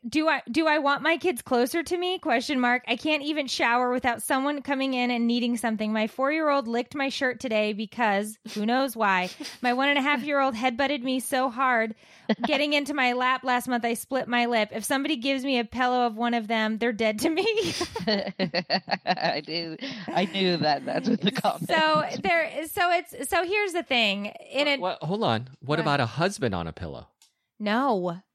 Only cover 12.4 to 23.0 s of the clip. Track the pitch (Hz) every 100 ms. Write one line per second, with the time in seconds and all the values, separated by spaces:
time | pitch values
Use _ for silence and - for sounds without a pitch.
12.4 | 262 285 294 294 277 294 247 247 254 254
13.4 | 262 247 240 247 233 233 - 262 233 240
14.4 | 240 240 208 - 208 277 277 302 247 269
15.4 | 262 254 226 233 254 247 240 220 240 240
16.4 | 208 226 220 220 233 208 226 214 285 320
17.4 | 392 427 349 - 339 466 - 214 202 -
18.4 | 185 170 180 190 - 185 - 180 165 147
19.4 | 151 175 165 156 269 240 180 - 185 190
20.4 | 190 170 151 143 135 - - 220 196 262
21.4 | - - - 330 311 311 302 - 381 339
22.4 | 311 269 320 - 359 349